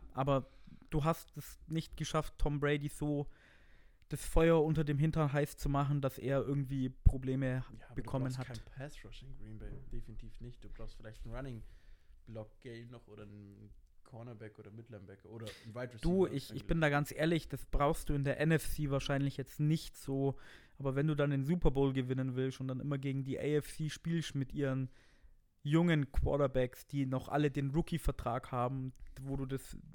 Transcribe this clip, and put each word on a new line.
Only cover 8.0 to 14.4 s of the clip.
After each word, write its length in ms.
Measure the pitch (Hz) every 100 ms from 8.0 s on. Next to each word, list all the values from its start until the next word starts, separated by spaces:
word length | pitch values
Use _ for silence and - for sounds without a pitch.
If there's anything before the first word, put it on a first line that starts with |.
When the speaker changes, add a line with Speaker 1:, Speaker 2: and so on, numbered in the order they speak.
| 107 135 131
Speaker 2:
du 100 | 127
brauchst 140 | 123
Speaker 1:
hat. 140 | 117
Speaker 2:
kein 260 | - - 143
Pass 140 | -
Rush 200 | 98 -
in 120 | - -
Green 200 | 104 107
Bay. 140 | 107 - -
Definitiv 480 | 120 110 110 113 -
nicht. 240 | 120 117
Du 60 | 104
brauchst 260 | - 110 -
vielleicht 300 | 107 107 120
einen 80 | 120
Running 280 | 135 117 - - - - - - -
Block 320 | 110 107 -
Game 300 | 127 117 120
noch 180 | 120 -
oder 160 | 107
einen 480 | 104 104 101 101 107 - - -
Cornerback 560 | - 117 120 110